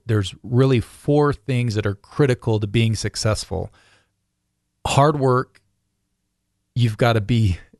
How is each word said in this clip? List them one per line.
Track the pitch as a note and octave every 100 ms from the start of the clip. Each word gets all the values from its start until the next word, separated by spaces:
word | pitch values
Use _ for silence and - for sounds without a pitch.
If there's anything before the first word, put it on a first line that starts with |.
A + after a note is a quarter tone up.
| A2+
there's | G#2+ F#2+ -
really | F#2+ A#2+ C3+ B2
four | - - - D3 D3
things | - - B2+ A#2+ G#2+
that | G#2
are |
critical | G2 _ - C#3+ B2 - G#2+
to | G#2+
being | A2+ A2+
successful. | G#2+ G#2+ - G#2+ F2 - F2+ F2+ - _ _ _ _ _ _ _ _ _ _ -
Hard | - D3 D3
work. | C3 B2+ C3 _ _ _ _ _ _ _ _ _ _ _ _
You've | - A#2 G#2
gotta | A#2+ A#2
be | G2+ A#2 G#2+ E2+ -